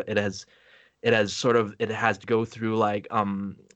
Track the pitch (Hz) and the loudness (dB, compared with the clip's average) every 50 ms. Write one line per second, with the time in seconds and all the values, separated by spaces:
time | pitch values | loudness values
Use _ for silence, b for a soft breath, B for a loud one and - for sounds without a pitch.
0 | - - 107 104 104 101 95 98 - b b b b b b b b b b b | -6 -2 0 0 0 0 -4 -6 -14 b b b b b b b b b b b
1 | - 117 113 110 104 98 95 - - 127 117 117 110 101 104 - 117 104 110 101 | 2 2 4 4 2 0 -2 -2 2 4 4 4 2 2 -2 -4 -4 -4 -2 0
2 | 113 113 104 98 - - 117 110 113 110 - 113 113 110 110 113 110 104 104 104 | 0 0 0 0 -2 0 0 0 0 -2 -6 -6 -4 -2 0 2 2 2 0 -2
3 | 98 - - 110 104 101 101 98 98 98 - - - _ - | -4 -2 -2 0 0 0 -2 -4 -6 -8 -10 -12 -18 _ -20